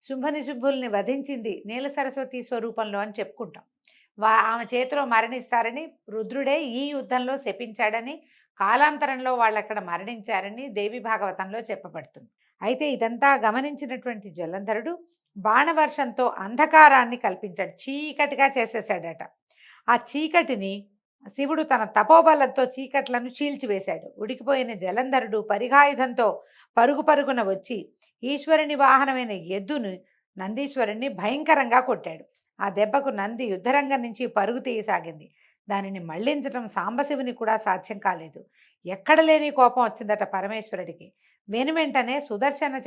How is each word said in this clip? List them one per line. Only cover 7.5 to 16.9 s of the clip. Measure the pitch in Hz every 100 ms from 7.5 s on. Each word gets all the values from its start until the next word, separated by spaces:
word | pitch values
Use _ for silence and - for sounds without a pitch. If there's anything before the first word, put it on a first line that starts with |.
| 190 240 220 214 226 240 320 _ _ _ _
కాలాంతరంలో | 196 247 302 294 285 262 254
వాళ్ళక్కడ | 247 226 214 214 214
మరణించారని | 180 175 196 233 202 196 196 226 269
దేవీ | 208 208 240
భాగవతంలో | 220 214 196 185 190 226
చెప్పబడుతుంది. | 233 190 175 160 143 - - _ _ _
అయితే | 202 254 302
ఇదంతా | 226 226 233 277
గమనించినటువంటి | 269 214 240 285 285 277 254 247 214 196
జలంధరుడు | 160 165 190 196 214 311 339 - _ _ 202
బాణవర్షంతో | 208 240 311 311 294 - 254 240 247
అంధకారాన్ని | - 196 247 311 320 302